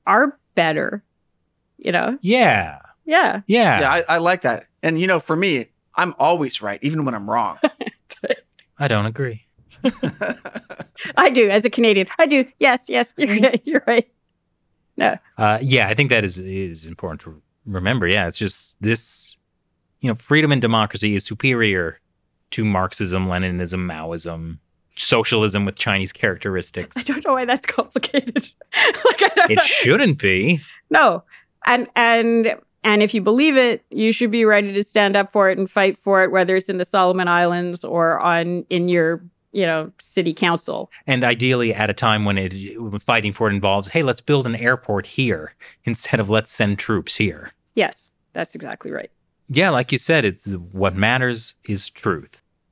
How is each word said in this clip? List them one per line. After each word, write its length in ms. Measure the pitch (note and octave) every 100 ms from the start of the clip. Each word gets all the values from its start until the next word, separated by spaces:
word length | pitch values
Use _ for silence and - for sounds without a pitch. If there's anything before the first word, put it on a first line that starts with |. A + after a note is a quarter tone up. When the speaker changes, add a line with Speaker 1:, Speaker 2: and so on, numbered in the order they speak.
| -
Speaker 1:
are 320 | G3+ C#4 - _
better, 480 | - E3 D3+ - G#3 _ _ _ _ _ _ _ _
you 140 | -
know? 260 | F3 - C4+
Speaker 2:
Yeah. 580 | F3+ B3 G#3 G#2+ E2 C#2 _ _
Speaker 1:
Yeah. 380 | - E4 F4 - G3
Speaker 2:
Yeah. 340 | A3 G#3 A#2
Speaker 3:
Yeah, 100 | C3+
I, 220 | E3 E3
I 40 | E3
like 240 | E3+ F3+
that. 240 | C3 A#2 - _
And, 180 | D#3 E3
you 60 | F#3
know, 100 | F3
for 140 | - D#3+
me, 300 | F#3+ C#3 A2 _ _ -
I'm 180 | F3+ D3
always 440 | D3+ E3+ C#3 -
right, 160 | G#2 G2+
even 220 | C#3 D#3+
when 100 | C#3
I'm 140 | A2+ G2+
wrong. 280 | A2+ G#2 - D#4 - - - - -
Speaker 1:
<laughs> 600 | - C5 _ _ _ -
Speaker 2:
I 80 | C#3+
don't 180 | A2 G#2+
agree. 400 | A2+ C3+ A2 _ _ _ -
Speaker 3:
<laughs> 1300 | C4 - - - G3+ - - - - - - - - -
Speaker 1:
I 140 | C#4
do, 180 | C4 G#3+
as 140 | G3+
a 60 | A3+
Canadian. 360 | - A#3 G3 F#3 -
I 80 | D#4+
do. 200 | C#4 C4 -
Yes, 300 | C#4 B3 -
yes, 260 | A#3+ A#3+ -
you're 120 | C#4+
Speaker 2:
Mm-hmm. 160 | G#3
Speaker 1:
right. 180 | B3 A#3
You're 200 | - D4+ -
right. 220 | A#3 - _ _ _ _ _ _ _ _ -
No. 200 | G2+ - _ -
Speaker 2:
Uh, 200 | G#2+ A2
yeah, 260 | C3 C3 G2+
I 60 |
think 160 | A2 C#3
that 120 | A#2+
is, 160 | G2+ F2+
is 480 | F#2 F#2+ F#2+ E2 D#2+
important 360 | E2+ F2+ D#2
to 180 | - D2+ _ _ -
remember. 400 | F#2+ F#2 B2+ F2+
Yeah, 220 | G2+ F2
it's 100 | -
just 420 | G2+ - - -
this, 560 | G#2 A2+ - - - - _ _ _ _ _ _
you 80 | C3+
know, 60 |
freedom 380 | A2+ - D3+ D3+
and 80 | C#3
democracy 540 | A#2 A2+ G#2 - G#2+
is 100 | G2+
superior 760 | - G#2 C3+ B2 A2 F#2+ E2+ - _ _ _ _ -
to 140 | -
Marxism, 640 | G#2+ F#2+ F#2 - G2 F#2 F#2
Leninism, 600 | F2+ F#2 F2+ F2 F#2 F2+
Maoism, 720 | D#2+ D#2+ E2+ E2+ E2 E2 E2 _ _ _
socialism 680 | - - A#2 A2 A2+ G#2+ G2+
with 120 | G2+ -
Chinese 360 | - G2 F#2+
characteristics. 840 | - A2 F2+ G2+ F#2 F2 - F2 -
Speaker 1:
I 40 |
don't 200 | B3 C#4
know 80 | -
why 140 | C4 B3
that's 180 | C4
complicated. 840 | - - - - - C#4+ C4 A#3+ - _
<laughs> 20 | - - A#4+ - B4
Like, 160 | -
I 60 | F#4+
don't 160 | - E4+
Speaker 2:
It 60 | -
Speaker 1:
know. 60 |
Speaker 2:
shouldn't 560 | D#4 - A#2+ F#3+ C4 C#3+
be. 420 | G2+ F#2 A#2 E3+ - - -
Speaker 1:
No. 340 | D#4 C4+ F3 - - _ _ -
And, 220 | B3 - -
and, 600 | A#3 A#3 A#3 A#3 A3 - _ _
and 180 | A3 G#3
if 120 | G#3+
you 80 | A3
believe 340 | F#3+ A#3 D#4 C4+
it, 280 | B3 A3 _
you 220 | - A3
should 180 | A3 A#3+
be 140 | A3+
ready 280 | A3 G#3 G3+
to 80 | G3
stand 340 | G3+ G#3+ G3+ G3+
up 160 | G3
for 180 | G#3+ F#3+
it 60 | F#3
and 140 | F#3+
fight 260 | - G3 F#3+
for 260 | - G3
it, 80 | F#3
whether 240 | F#3+ F#3
it's 140 | F#3+ F#3
in 80 | F#3
the 80 |
Solomon 440 | F3+ G3+ F3+ F#3 F3+
Islands 540 | F3 F3 F3 F3 F3
or 380 | - E3+ E3 D#3+
on, 460 | F3 E3+ E3+ F3 -
in 200 | F3+ F3
your, 340 | F3 D#3+ E3+ F3 _ _
you 140 | - F3+
know, 260 | D#3+ D#3 -
city 320 | - - F3
council. 580 | D#3+ F#3 E3+ - - - - -
Speaker 2:
And 160 | C3
ideally 500 | B2 A#2+ B2+ B2 A#2
at 160 | G#2 G#2+
a 20 |
time 300 | G#2 A#2 G#2+
when 140 | G2+ G2
it, 160 | F#2+ F#2+ G2 G#2 A2+ G2+
fighting 320 | - A#2 G#2
for 140 | G2 A2
it 60 |
involves, 340 | G2+ G2 G2 G2
"Hey, 140 | E3
let's 200 | C#3+ A#2+
build 240 | - D3 B2
an 100 | A2+
airport 500 | A#2+ B2+ - G2+ F#2+
here," 480 | - B2+ E2+ D#2 _ - _
instead 360 | - A2+ - A#2+
of, 100 | G2+
"Let's 200 | A2 A2
send 280 | - G#2 G2+
troops 380 | - G#2 - -
here." 360 | G#2+ - - _ _
Speaker 1:
Yes, 380 | - F3+ - - _ _
that's 220 | - E3
exactly 360 | - - - -
right. 200 | - - _ _ _ -
Speaker 2:
Yeah, 200 | B2+ F#3+
like 240 | C3+ B2
you 60 | C3
said, 260 | - E3
it's, 220 | A2 F#2 -
what 500 | F#2+ F2 F#2 G2 F#2
matters 580 | G#2+ B2+ B2+ A#2 A2 -
is 260 | - G2 -
truth. 500 | - A2 E2 C2 - _ _ _